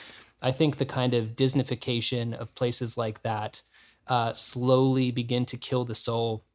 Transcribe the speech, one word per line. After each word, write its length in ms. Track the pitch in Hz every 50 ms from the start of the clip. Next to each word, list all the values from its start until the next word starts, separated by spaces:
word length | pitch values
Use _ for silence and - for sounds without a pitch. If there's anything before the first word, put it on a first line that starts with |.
| - - - - - - _ -
I 100 | - 127
think 260 | 127 - 160 147 135
the 80 | - 139
kind 280 | 131 - 131 127 127 123
of 220 | 120 110 110 113
Disneyfication 960 | - 135 131 135 143 123 - 123 - - - 123 117 113 - 131 120 117 117 113
of 220 | - 120 - -
places 420 | - 131 123 123 - 123 117 -
like 260 | 123 113 110 107 - -
that, 400 | 117 110 107 107 107 - - - _ _ - - - _ _ _
uh, 240 | - 131 123 117 117 -
slowly 800 | - - - - 123 123 127 131 131 135 135 131 131 127 123
begin 340 | 120 123 117 117 123 123 123
to 100 | - -
kill 260 | 127 - - 135 127 123
the 120 | 120 113
soul 500 | - - - 117 117 117 117 110 107 - _